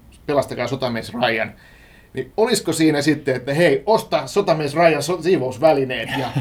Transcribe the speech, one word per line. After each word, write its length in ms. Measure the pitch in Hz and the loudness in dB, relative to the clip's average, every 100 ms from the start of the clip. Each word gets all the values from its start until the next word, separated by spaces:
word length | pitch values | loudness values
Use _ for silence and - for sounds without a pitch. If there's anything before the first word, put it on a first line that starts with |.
| - - - | -20 -12 -4
Pelastakaa 420 | 143 - 120 123 | -2 -2 -4 -6
sotamies 460 | 131 123 113 - | -4 -4 -6 -6
Ryan, 400 | 233 120 113 107 - - - - - _ | -2 -2 0 -4 -10 -20 -20 -20 -20 _
niin 180 | 135 123 - | -12 -6 0
olisiko 360 | 233 226 - | 0 0 -2
siinä 280 | 147 156 147 | 2 2 2
sitten, 340 | 151 147 - 123 | 2 0 0 -4
että 180 | 131 | -2
hei, 300 | 143 170 135 - | 2 2 2 2
osta 420 | 220 - 160 135 | 0 0 -4 -2
sotamies 480 | 202 196 156 147 151 | 0 0 0 0 2
Ryan 280 | 170 151 | 4 4
so-, 180 | 143 180 | -2 -2
siivousvälineet 880 | 175 165 127 110 156 143 131 123 113 135 | 0 0 0 2 4 4 0 -4 -4 -4
ja, 80 | 127 139 | -4 -4